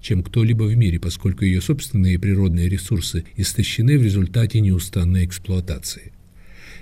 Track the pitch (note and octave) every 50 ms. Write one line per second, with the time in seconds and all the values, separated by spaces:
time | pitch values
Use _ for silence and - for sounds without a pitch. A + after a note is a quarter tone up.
0 | - - G#2+ F2+ F2 - - A#2+ A2 A2 A#2 A2 G#2+ G#2 A2+ A#2+ A2 F2+ E2 D#2+
1 | - F2 - - - G2 F#2 - G2+ F#2+ F#2 F2+ - - D3 - - - - G2+
2 | F#2 F#2 F#2 F2 F#2+ G2 G2 G2 G2 F2+ E2 F2 F2 F2+ F#2+ F#2 - - - E2
3 | - - - E2+ - - - - F#2 - - - - - - - A2+ C3 D3 C#3
4 | A#2+ G#2 F#2+ G2 F#2 E2+ F#2 A#2 A2+ G2+ - A2 G#2 F#2+ F#2 F2+ - - - F#2+
5 | F2 F2 F#2 F#2 F2+ F2+ F2+ - - - F#2+ F2+ F2+ F#2 D#2+ - - - - -
6 | - - - - - - - - - - - - - - - -